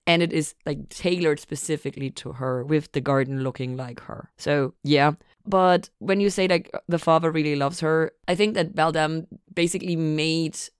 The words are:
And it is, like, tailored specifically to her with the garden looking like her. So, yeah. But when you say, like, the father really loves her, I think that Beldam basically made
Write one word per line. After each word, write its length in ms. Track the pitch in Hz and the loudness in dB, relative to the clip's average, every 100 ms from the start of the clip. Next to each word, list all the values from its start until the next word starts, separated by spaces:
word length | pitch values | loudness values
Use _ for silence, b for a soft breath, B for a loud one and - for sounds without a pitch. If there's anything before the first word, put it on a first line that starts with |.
| - | 0
And 160 | 170 | 2
it 120 | 170 | 2
is, 220 | 160 151 - - | 0 -4 -6 -8
like, 240 | 147 - | -8 -10
tailored 500 | - 180 180 165 147 | -6 -2 0 0 0
specifically 680 | - 147 - 151 143 135 135 | -4 -8 -4 -4 -6 -8 -8
to 220 | 135 - | -8 -12
her 300 | 120 131 127 | -8 -4 -4
with 280 | 131 151 147 | 0 0 0
the 100 | 143 | -4
garden 420 | 131 135 135 135 | 0 0 0 -2
looking 340 | 131 - 127 127 | -6 -6 -8 -8
like 240 | 127 123 | -10 -12
her. 280 | - - - _ | -14 -14 -16 _
So, 360 | - 147 131 - | 0 0 0 -4
yeah. 300 | 143 143 147 156 b b - | 2 4 4 2 b b 0
But 440 | 190 185 180 - _ | 4 6 4 0 _
when 200 | - 190 | -2 2
you 100 | 202 | 2
say, 180 | 196 185 | 2 2
like, 240 | 170 - - - | 0 -2 -10 -4
the 120 | 170 | -2
father 320 | - 160 165 | 2 4 2
really 240 | 160 151 143 | 0 0 0
loves 240 | 139 139 | -2 -2
her, 300 | 156 160 160 - - | 0 2 0 -4 -4
I 80 | 180 | 0
think 200 | 214 202 | 2 0
that 200 | 165 - | -2 0
Beldam 520 | 160 160 156 160 160 - _ | 0 2 0 -2 -8 -16 _
basically 420 | - 170 185 185 165 | -2 0 -2 -4 -2
made 640 | 156 156 160 160 160 - - | 0 0 0 0 -2 -6 -14